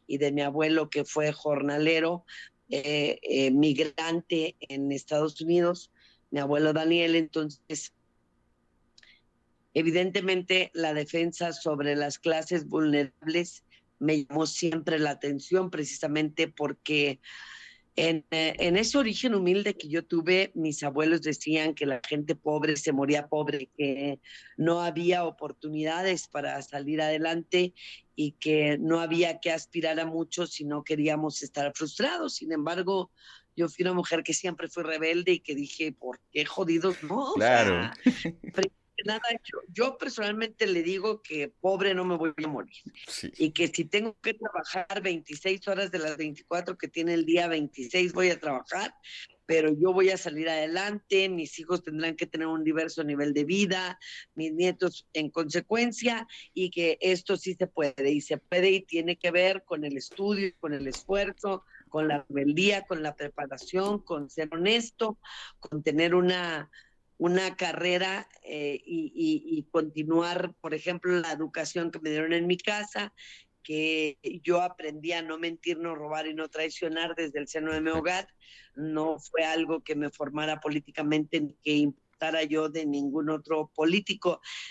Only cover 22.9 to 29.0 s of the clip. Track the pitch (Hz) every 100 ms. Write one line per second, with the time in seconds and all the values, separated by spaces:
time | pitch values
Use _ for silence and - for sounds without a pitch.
22.9 | 139 143 147 147 151 151 143 131 - 139
23.9 | 135 143 135 - - - - 160 170 175
24.9 | 160 175 180 165 156 147 - 151 156 156
25.9 | 170 190 170 - 147 139 139 - 143 143
26.9 | 156 156 156 165 170 - 180 180 - -
27.9 | - _ - 147 - 151 151 147 147 160
28.9 | 165